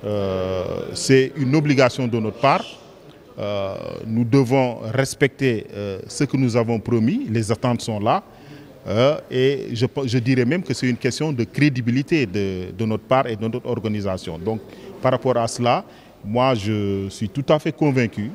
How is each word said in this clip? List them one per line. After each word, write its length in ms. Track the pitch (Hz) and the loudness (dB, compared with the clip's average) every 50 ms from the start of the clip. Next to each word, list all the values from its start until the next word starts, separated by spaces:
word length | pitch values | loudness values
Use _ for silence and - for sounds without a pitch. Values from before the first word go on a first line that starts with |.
| - | -4
euh, 580 | 107 104 104 98 98 95 95 92 92 95 92 90 - 90 90 87 - - | -2 -2 -2 0 0 -2 -2 -2 -2 -2 -2 -2 -4 -4 -6 -6 -8 -8
c'est 380 | - - - 135 131 131 131 - | -8 2 4 4 4 4 2 0
une 200 | 151 139 127 135 | -2 0 2 2
obligation 520 | 160 151 151 143 127 135 123 - - 131 120 | 2 2 2 4 4 4 2 2 0 -2 -2
de 120 | 110 117 | 0 0
notre 200 | 107 107 98 - | -2 -2 -4 0
part. 260 | - 135 151 190 226 - - - - - - - - - - - - - - - | 2 2 2 2 0 -6 -14 -20 -20 -20 -20 -20 -20 -20 -20 -20 -20 -20 -10 -8
Euh, 380 | 107 101 104 101 98 95 95 - 50 - 82 - - | -6 -4 -4 -4 -4 -4 -6 -8 -8 -10 -10 -10 -8
nous 180 | 110 113 113 120 | -2 0 0 0
devons 540 | 117 110 139 135 113 131 135 131 123 117 113 113 110 110 | 4 4 4 4 6 4 2 2 2 -2 -6 -8 -4 -2
respecter, 720 | 120 135 135 - - 147 135 - - 135 131 120 107 - - - | -2 -2 -2 -2 -4 -4 -4 -2 -2 0 0 0 0 -4 -8 -8
euh, 260 | 101 104 101 98 92 - - | -8 -6 -6 -6 -8 -10 -12
ce 160 | - - 151 | -4 -4 -4
que 140 | 131 - 131 | -2 0 0
nous 180 | 135 123 110 | 0 2 2
avons 240 | 120 117 113 117 110 | 2 2 2 0 -2
promis, 480 | 95 - 120 117 110 120 180 254 294 208 | 0 0 2 2 2 2 2 0 -2 -2
les 220 | 110 123 110 101 | -2 -2 0 0
attentes 300 | 117 - - 127 120 113 | -2 0 0 0 0 0
sont 180 | - - 110 104 | -2 -6 -6 -2
là. 240 | 101 113 139 190 - - - - - - - - - - - - - - | 0 0 0 0 -2 -6 -20 -20 -20 -20 -20 -20 -20 -20 -20 -16 -8 -2
Euh, 300 | 92 110 123 139 151 - - - | 2 4 4 4 4 0 -4 -4
et 400 | 120 127 127 135 143 131 107 104 120 | 0 2 2 2 2 0 -4 -6 -2
je, 120 | 113 120 - - - 139 | 0 0 0 0 -2 -4
je 120 | 127 107 131 | 0 0 0
dirais 260 | 117 120 135 127 123 | 2 2 4 4 4
même 180 | 117 151 185 180 | 4 2 0 0
que 100 | - 135 | -2 -4
c'est 140 | - - 127 | -2 0 -2
une 80 | 123 | -2
question 380 | 117 - 135 117 - 151 160 151 | 0 -2 -2 -2 0 -2 -2 0
de 100 | 117 113 | -2 -4
crédibilité 800 | - - - 143 147 135 127 120 113 120 131 143 - 175 160 135 | -4 0 2 2 2 2 2 -2 0 0 0 0 0 2 0 0
de, 460 | 104 87 104 98 98 95 90 92 90 | 0 0 -2 -2 -2 -2 -4 -6 -10
de 140 | 90 92 113 | -6 -4 -2
notre 180 | 110 110 104 - | -2 -2 -2 0
part 240 | - 131 131 135 131 | 2 2 2 2 0
et 80 | 113 | -2
de 60 | 101 | -4
notre 260 | 110 113 113 123 - 127 | -4 -4 -4 -4 -4 -4
organisation. 680 | 120 113 95 110 107 107 98 98 92 92 - - 82 80 | -4 -2 -2 -2 -2 -2 -2 -2 -4 -4 -6 -8 -8 -4
Donc 240 | 87 104 110 110 - - - - - - - - | -4 -4 -4 -4 -6 -12 -18 -18 -18 -18 -18 -2
par 100 | - 131 | 0 0
rapport 240 | 127 123 - 131 123 | 0 2 2 0 2
à 120 | 117 117 117 | 2 0 -2
cela, 340 | - - 123 120 127 170 196 - - - - - - - - | -2 0 2 2 2 2 0 -6 -18 -20 -20 -20 -20 -14 -10
moi 320 | 104 107 120 127 135 131 | -2 2 2 4 4 4
je 520 | 113 95 104 110 104 101 101 98 98 98 98 | 2 0 0 0 0 0 0 0 -2 -2 -4
suis 180 | 95 - 117 104 | -6 -6 -6 -4
tout 160 | - 139 139 - | -4 -6 2 2
à 100 | 156 151 | 2 2
fait 140 | - 165 147 | 2 -2 -2
convaincu 580 | - 160 147 135 131 123 110 - - 104 117 180 | 0 0 2 4 2 2 0 -2 -4 -8 -8 -8